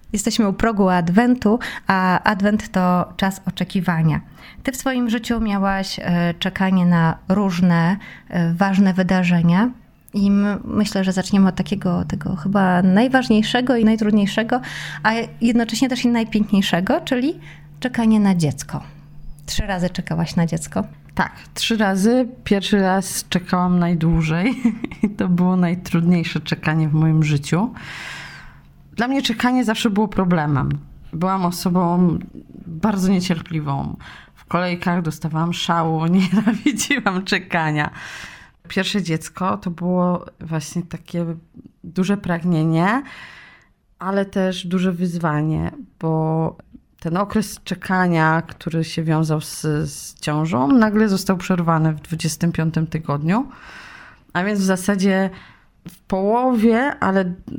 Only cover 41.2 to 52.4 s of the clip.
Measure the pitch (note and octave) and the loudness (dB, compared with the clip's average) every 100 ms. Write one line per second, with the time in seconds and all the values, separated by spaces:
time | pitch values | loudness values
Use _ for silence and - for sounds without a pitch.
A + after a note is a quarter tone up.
41.2 | E3 E3 - - - _ F3 F#3 F#3 G3+ | -6 -8 -14 -20 -20 _ -10 -4 -2 -2
42.2 | F3 E3+ F3 D#3+ D#3+ D#3+ F#3 B3 C#4+ - | -2 -2 0 0 2 2 2 0 -4 -16
43.2 | - - - - _ _ _ - F3+ G3 | -20 -20 -20 -20 _ _ _ -10 -4 -2
44.2 | G3 G3 F#3 F3+ F3 F#3 F#3 F3 F3+ E3+ | -2 0 -2 -2 -2 0 0 0 -2 -2
45.2 | E3 D3 D#3 D#3 E3 C#4+ G3+ - D#3+ D#3+ | -2 0 0 -2 -4 -8 -18 -8 -4 -2
46.2 | D#3+ D#3+ D#3+ - - - _ - D#3+ F3 | 0 0 -2 -6 -20 -20 _ -10 -4 -4
47.2 | G3+ A3 - - - F3+ - F#3 F3+ E3 | -2 -2 -2 -6 -10 -8 -2 2 2 4
48.2 | D#3+ D#3+ D#3+ - E3+ E3 D#3+ - D#3+ D#3 | 4 2 -2 -8 -6 -4 -4 -4 0 2
49.2 | D#3 D#3 - - D#3 D3 D3+ - - - | 2 0 -4 -6 -4 -2 -4 -8 -16 -10
50.2 | - D3+ D#3+ A3 C#4 C4 G#3+ G#3+ A3 F#3+ | -4 -2 0 0 4 4 4 4 2 0
51.2 | - F#3 - F3+ E3 D#3+ D#3 D3+ - D#3+ | 0 -2 0 0 2 2 2 -2 -6 -6
52.2 | D#3+ - | -4 -2